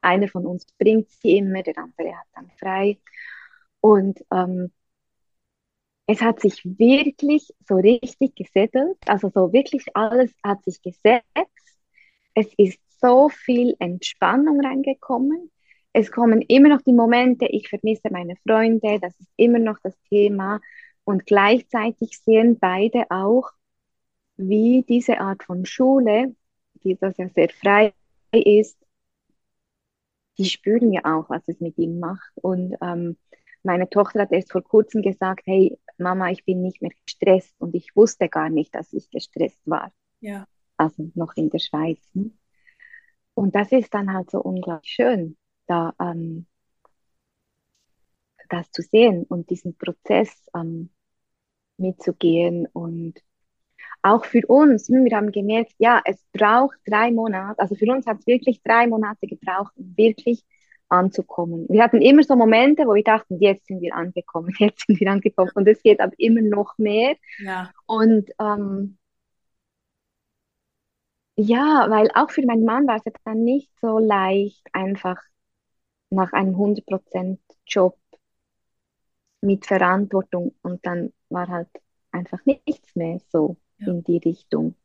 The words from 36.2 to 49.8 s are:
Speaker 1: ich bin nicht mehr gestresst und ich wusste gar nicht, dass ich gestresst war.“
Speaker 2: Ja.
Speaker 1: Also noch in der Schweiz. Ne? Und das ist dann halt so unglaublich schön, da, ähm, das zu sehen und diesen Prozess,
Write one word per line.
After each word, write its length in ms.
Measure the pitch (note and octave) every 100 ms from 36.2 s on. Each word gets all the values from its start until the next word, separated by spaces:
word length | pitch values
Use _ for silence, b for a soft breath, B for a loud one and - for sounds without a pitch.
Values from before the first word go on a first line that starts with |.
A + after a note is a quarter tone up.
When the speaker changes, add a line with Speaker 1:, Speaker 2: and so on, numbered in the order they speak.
| F3+
Speaker 1:
ich 140 | F#3+ -
bin 160 | F#3
nicht 200 | F3+ -
mehr 100 | F3 _ -
gestresst 480 | - - F#3+ - _
und 160 | E3+ F3
ich 200 | - -
wusste 340 | A3 - E3+
gar 200 | D#3+ D#3+
nicht, 240 | D#3 -
dass 200 | - E3
ich 160 | - _
gestresst 500 | - - - - _ -
war.“ 260 | E3 - _ _ _
Speaker 2:
Ja. 240 | G#3 G3+ F#3+ _ _ -
Speaker 1:
Also 340 | D#3+ - D#3+ E3+
noch 200 | E3 -
in 140 | D#3
der 100 | E3+
Schweiz. 400 | - D3+ D#3+ D#3 _
Ne? 180 | F#3 G#3+ _ _ b b b b b b b _
Und 220 | - G3 G3+
das 160 | G3+
ist 220 | C4 A3
dann 200 | G#3 G3
halt 180 | F#3+ F3+
so 80 | F#3+
unglaublich 500 | - F#3 F3+ E3 -
schön, 460 | - A#3+ A3 E3 D#3 _ _ -
da, 260 | F3 E3 -
ähm, 460 | F3+ E3+ E3 E3 E3+ _ _ _ _ _ _ _ _ _ _ _ _ _ _ _ _ _ _ _ _
das 220 | F3 F3
zu 100 | -
sehen 440 | E3+ A3 A#3 F3+ -
und 240 | F3 E3
diesen 280 | F3+ F3+
Prozess, 720 | -